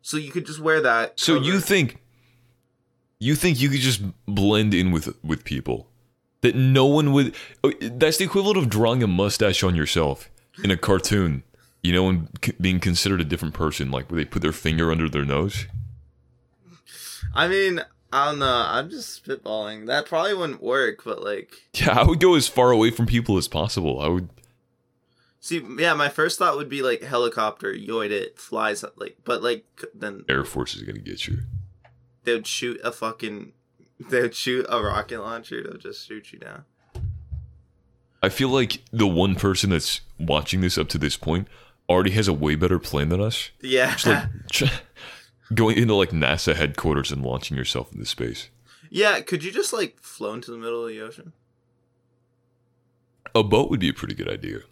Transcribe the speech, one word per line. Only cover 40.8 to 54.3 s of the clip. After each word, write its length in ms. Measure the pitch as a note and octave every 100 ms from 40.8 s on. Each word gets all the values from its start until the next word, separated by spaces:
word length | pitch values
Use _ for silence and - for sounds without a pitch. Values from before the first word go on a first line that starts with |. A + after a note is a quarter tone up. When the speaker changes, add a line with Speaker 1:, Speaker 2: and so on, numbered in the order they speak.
| D2
Speaker 2:
to 80 | D#2
this 180 | C#2+ -
point 320 | - E2+ G2+ - - _ _
already 240 | F2+ F#2+
has 160 | G#2 G2
a 60 |
way 220 | D2+ D2+ D2+
better 220 | F2+ F#2
plan 300 | - C#2+ D2
than 140 | F2+
us. 280 | G#2+ A2+ - _
Speaker 1:
Yeah. 300 | C3 B2+ B2+ -
Speaker 2:
Just, 120 | -
like, 200 | D3 - -
<laughs> 140 | -
ch-, 300 | - C3+ - - - - - - _ _
going 240 | A2+ A2 A2
into, 180 | A#2 G2+
like, 140 | F2+
nasa 440 | E2 C2+ D#2 -
headquarters 600 | D#2 D2+ C#2+ D#2+ C#2+ C2+
and 100 | C#2
launching 320 | B1+ B1+ - C#2
yourself 380 | B1 B1+ A#1+
into 120 | - G#1+
space. 440 | - A#1+ A1+ - _ _ _ -
Speaker 1:
Yeah, 320 | F3 G#3 -
could 200 | - F3+ E3+
you 80 |
just, 180 | G#3+ -
like, 300 | A3+ E3 _
flow 320 | - - G#2
into 180 | A2+ A#2+
the 60 | A#2
middle 260 | A2+ A#2
of 60 | A#2
the 100 | A2
ocean? 320 | A2 A2+ F3+ _ _ _ _ _ _ _ _ _ _ _ _ _ _ _ _ _ _ _ - A2+
Speaker 2:
A 80 |
boat 260 | G#2 G#2+ C#3+
would 100 | B2+
be 100 | E2
a 40 |
pretty 220 | - - G1+
good 140 |
idea. 300 | G1+